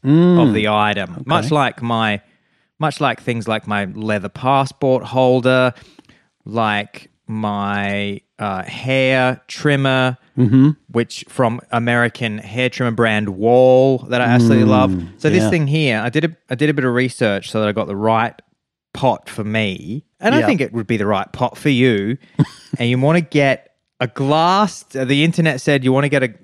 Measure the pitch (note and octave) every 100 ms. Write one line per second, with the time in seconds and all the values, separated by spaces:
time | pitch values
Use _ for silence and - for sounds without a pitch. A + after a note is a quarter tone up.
0 | C3 D#3 F3 F3 D3+ G#2+ G#2+ G#2+ G#2 G2+
1 | F2+ F2 C3 E3 B2 D3+ B2+ - A#2 A2+
2 | A2 G#2 - _ _ _ _ - D#3 -
3 | C#3+ A2+ - A#2 G#2+ A2 - G#2 F#2+ G2+
4 | G#2+ G#2 G2 - B2+ C3+ C3+ - C3+ C3
5 | - B2 C3 B2+ B2 B2+ B2+ - - _
6 | _ _ _ _ - A2+ A2 G#2 G#2 -
7 | - _ - A2 G#2+ G2+ G2+ G2+ G2+ G2+
8 | G2+ G2+ _ - G#2 F#2 F#2 - B2+ C3+
9 | C3 C3 B2+ B2+ - - D3 C#3 C3+ C3
10 | B2+ B2 _ - A#2+ C3 C#3+ D3+ _ A#2
11 | A#2+ - - - A#2+ B2 - A#2 A#2+ A#2+
12 | A#2+ - A#2 G#2+ G2+ A#2 B2+ - B2 A2+
13 | A#2 G#2+ G#2 F#2 A2 B2 B2+ B2+ C3+ B2+
14 | - B2 A#2+ B2 A#2 A2+ A2 B2+ B2 F#2
15 | E2+ - D#3 F3+ G#3+ F3+ C#3+ D#3 D3 A2
16 | A#2 D3+ D#3+ E3 - B2 D3+ C#3+ B2+ A#2+
17 | B2+ - A2+ G2 - A2 G#2+ G#2 G2 G2+
18 | A2 A2+ A#2 - - _ _ _ _ -
19 | C3 A2 - - G#2+ A2 G#2+ F#2 D2+ B2+
20 | - _ G#3 C#4+ - G3 C3 A#2 G#2+ A2+
21 | G#2 G2 - - B2 - D3+ B2+ B2+ G#2
22 | G2+ C3 _ - - - - C#3 A#2+ B2+
23 | C#3 E3+ D#3 D3 C#3 B2 _ _ _ -
24 | A#2+ - C#3 D#3 E3+ F#3+ G#3 - - C3
25 | C3 C#3 D#3+ E3 D#3+ B2+ - C#3+ C3 C3
26 | C#3+ C#3+ B2+ G#2